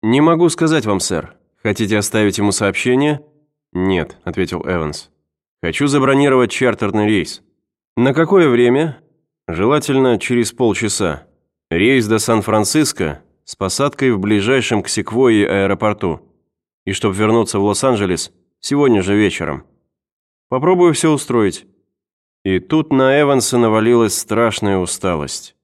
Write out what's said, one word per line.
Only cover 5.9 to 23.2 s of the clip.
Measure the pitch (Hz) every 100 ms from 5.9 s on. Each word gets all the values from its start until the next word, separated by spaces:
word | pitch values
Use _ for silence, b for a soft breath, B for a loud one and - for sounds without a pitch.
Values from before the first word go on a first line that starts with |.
| 143 135 139 143 131 120
чартерный | - 127 101 104 104 104
рейс". | 104 76 - _ _ _ _ _ -
"На | 127
какое | 139 165 196 160
время?" | 120 120 131 160 127 _ _ _ _ -
"Желательно | 82 104 147 - 135 131 110
через | - 120 113
полчаса. | - 120 95 107 - 92 71 - _ _ _ _
Рейс | 85 107 135 107
до | 110
Сан-Франциско | - 110 101 107 104 156 151 - 82 71 _ _ -
с | -
посадкой | 95 - 143 - 131
в | 107
ближайшем | 101 107 101 131 113 107
к | 98
Секвойи | - 90 110 131 110
аэропорту. | 101 98 98 98 107 104 92 78 _ _ _ _ _ _
И | -
чтоб | 98 110
вернуться | 95 107 117 113 104
в |
Лос-Анджелес | 101 98 131 117 98 85 - _ _ _
сегодня | - 143 143 107
же | 92 101
вечером. | 104 - 78 69 - _ _ _ _ _ _ _ _
Попробую | 131 156 185 175
все | 143 165
устроить". | 147 - 120 101 - - _ _ _ _ _ _ _
И | 127 123
тут | 123 156 156
на | 135 131
Эванса | 139